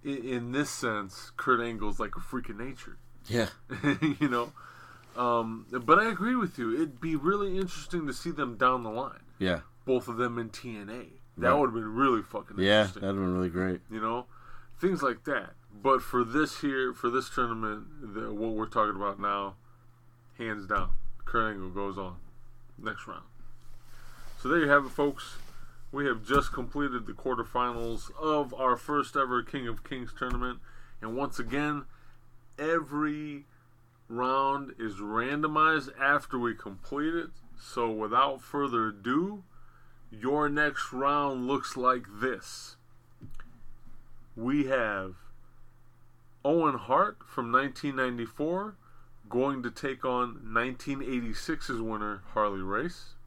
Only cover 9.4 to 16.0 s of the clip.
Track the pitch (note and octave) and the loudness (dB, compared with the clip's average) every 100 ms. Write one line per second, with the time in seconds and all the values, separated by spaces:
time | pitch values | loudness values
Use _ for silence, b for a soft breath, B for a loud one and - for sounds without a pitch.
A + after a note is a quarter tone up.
9.4 | F#2 E2+ - - - B2+ B2 A2+ A#2+ A#2+ | 0 0 -2 -12 2 2 2 -2 -2 -2
10.4 | A#2 G#2 B2 A2 G2+ A#2+ F2 - - - | -6 -8 -10 -10 -10 -12 -14 -18 -18 0
11.4 | A#2+ C#3+ C#3 A2+ A2 A2+ C#3 A#2 G2+ G#2+ | 4 6 4 2 -2 4 6 6 2 -8
12.4 | - G2 G2 G#2+ G#2 F#2+ G2 G2 F#2 F2+ | -8 2 6 8 6 2 -2 0 2 2
13.4 | F#2 E2+ F#2 F2 - A2 A2 A#2+ B2 B | 2 2 0 -2 -6 -4 -2 -2 -4 B
14.4 | B B B - F3+ F3 C#3 A#2 - C3+ | B B B -2 0 2 0 0 -2 -2
15.4 | F2+ - - G#2 C3 B2+ | -4 -16 -20 0 4 4